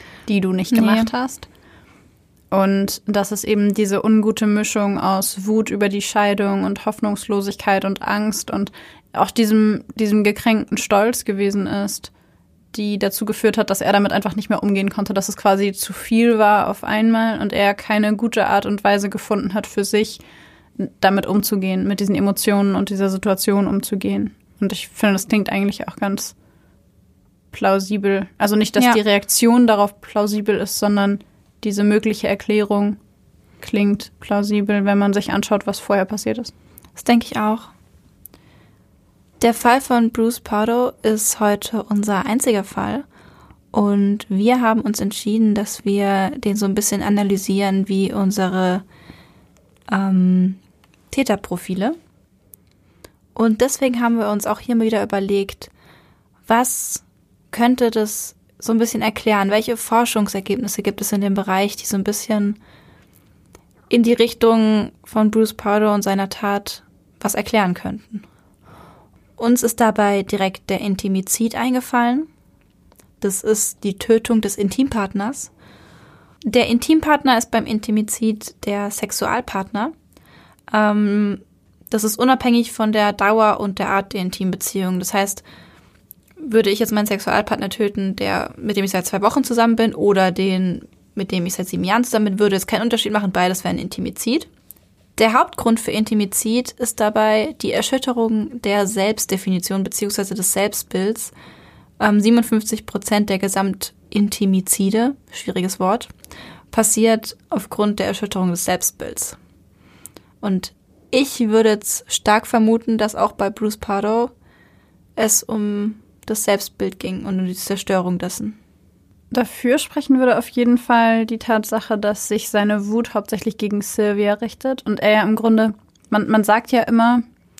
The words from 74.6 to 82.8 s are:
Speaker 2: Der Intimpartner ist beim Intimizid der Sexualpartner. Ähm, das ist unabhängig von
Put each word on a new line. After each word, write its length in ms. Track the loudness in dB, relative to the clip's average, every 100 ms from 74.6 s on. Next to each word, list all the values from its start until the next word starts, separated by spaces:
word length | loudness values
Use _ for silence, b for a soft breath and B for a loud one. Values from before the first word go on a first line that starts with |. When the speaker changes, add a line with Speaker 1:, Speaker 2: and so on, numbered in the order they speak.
| -2 0 0 -2 -4 -4 -6 -8 -14 b b b b b b b b b
Speaker 2:
Der 240 | 0 2 2
Intimpartner 720 | 2 2 2 4 2 4 2
ist 140 | 2
beim 140 | -2 -2
Intimizid 880 | -4 -2 -2 -2 -2 -2 -2 -8 -10 -6
der 240 | -4 -4
Sexualpartner. 1000 | -6 -6 -4 -2 -2 -4 -6 -4 -4 -4 -8 _ b b b b b -4
Ähm, 680 | 2 2 2 2 2 0 -4 -12 _ _ _ -4
das 120 | -2
ist 140 | -2 2
unabhängig 540 | 2 2 4 2 0
von 200 | -2